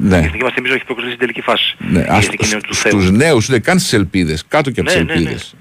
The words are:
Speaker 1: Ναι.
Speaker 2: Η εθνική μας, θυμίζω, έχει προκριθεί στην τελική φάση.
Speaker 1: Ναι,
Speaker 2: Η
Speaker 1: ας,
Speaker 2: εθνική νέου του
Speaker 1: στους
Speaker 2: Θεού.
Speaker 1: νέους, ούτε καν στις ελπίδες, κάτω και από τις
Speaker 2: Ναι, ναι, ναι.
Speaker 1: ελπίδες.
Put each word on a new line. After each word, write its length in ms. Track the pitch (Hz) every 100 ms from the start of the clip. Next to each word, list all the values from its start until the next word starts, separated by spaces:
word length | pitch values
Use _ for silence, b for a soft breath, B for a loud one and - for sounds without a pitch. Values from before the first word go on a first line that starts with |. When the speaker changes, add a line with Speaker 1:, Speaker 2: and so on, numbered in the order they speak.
Speaker 1:
Ναι. 140 | 107 90
Speaker 2:
Η 40 |
εθνική 240 | 80 80
μας, 100 | 123
θυμίζω, 200 | 127 127
έχει 120 | 127 -
προκριθεί 220 | 117 120
στην 100 | 120
τελική 220 | 123 131
φάση. 340 | 123 110 - - -
Speaker 1:
Ναι, 80 | 85
Speaker 2:
Η 60 | -
Speaker 1:
ας, 140 | 92 -
Speaker 2:
εθνική 220 | 107 107
νέου 100 | 107
του 140 | -
Speaker 1:
στους 180 | - 110
Speaker 2:
Θεού. 200 | 104 92
Speaker 1:
νέους, 380 | 104 160 131 -
ούτε 100 | 120
καν 200 | 110 185
στις 140 | -
ελπίδες, 520 | 113 95 95 80 80 -
κάτω 240 | 151 143
και 80 | 113
από 100 | 78
τις 80 | 87
Speaker 2:
Ναι, 60 |
ναι, 100 | 82
ναι. 60 | 85
Speaker 1:
ελπίδες. 360 | 76 - - -